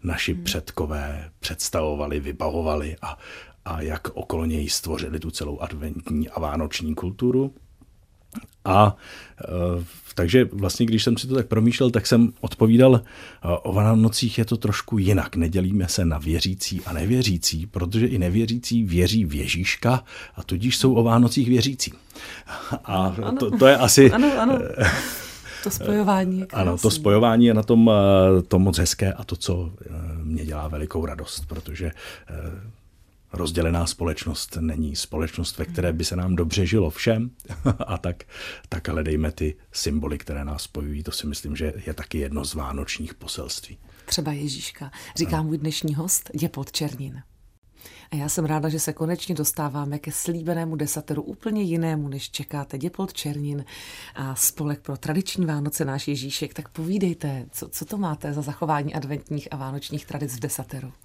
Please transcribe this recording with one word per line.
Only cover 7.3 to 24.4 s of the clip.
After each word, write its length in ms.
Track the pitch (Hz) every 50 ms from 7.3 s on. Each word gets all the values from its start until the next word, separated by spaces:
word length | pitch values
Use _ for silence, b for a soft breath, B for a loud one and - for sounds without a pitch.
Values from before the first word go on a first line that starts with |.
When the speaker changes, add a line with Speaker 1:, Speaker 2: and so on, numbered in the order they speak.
| 127 127 135 139 - - - - _ _ - - _ _ _ _ _ _ _ _ - 226 - - _ _ -
Speaker 1:
A, 320 | - 92 101 107 104 101 B B B B B B B B -
e, 40 | - - 87 90 87 87 87 87 85 87 - - - - -
takže 300 | - 90 85 85 127 123 - -
vlastně, 340 | 104 101 92 - - 120
když 160 | 113 113 110 -
jsem 120 | 123 117
si 100 | 110 -
to 80 | 127 131
tak 120 | 135 113
promýšlel, 440 | - - 110 110 120 117 - 135 123
tak 160 | - 110 -
jsem 260 | - - 117 120 113 - -
odpovídal, 560 | - - - - 113 113 113 120 127 131 127
e, 40 | 117 B B B B B B B B - 85 87 - -
o 100 | - 95
Vánocích 680 | 101 104 107 113 110 110 113 107 - - 113 - -
je 60 | 113
to 120 | 107 120
trošku 420 | 110 - 107 104 - - - 120 107
jinak. 380 | 95 95 101 92 - - -
Nedělíme 520 | 82 82 82 82 95 90 92 101 104 90 85
se 160 | - - 92
na 140 | 82 76 73
věřící 640 | 73 76 80 85 82 95 92 92 - - 98 90 -
a 80 | - 85
nevěřící, 760 | 78 78 101 120 127 123 110 92 82 - - - 80 80
protože 400 | - - - 87 87 101 113 117
i 120 | 123 135 104
nevěřící 680 | 87 87 90 110 113 110 117 120 120 - 117 117 113
věří 400 | 95 85 87 90 87 98 113 107
v 100 | 80 71
Ježíška 680 | 71 67 65 - 85 90 - - - - 120 127 123 B B B B B B B
a 80 | - 87
tudíž 340 | - - 90 107 127 123
jsou 180 | - - 131 131
o 80 | 117 113
Vánocích 460 | 117 113 120 120 113 - 143 131 113
věřící. 440 | 127 120 110 135 139 - - - - - - B B B B B B B B B B B B B B - -
A 220 | - 101 95 92
Speaker 2:
Ano. 300 | 95 90 95 107 220 240 262
Speaker 1:
to, 120 | 127 107 107 110
to 80 | 131
je 100 | 131 143
asi 340 | - 131 117 - - 135 127 -
Speaker 2:
Ano, 280 | 226 262 294 277 240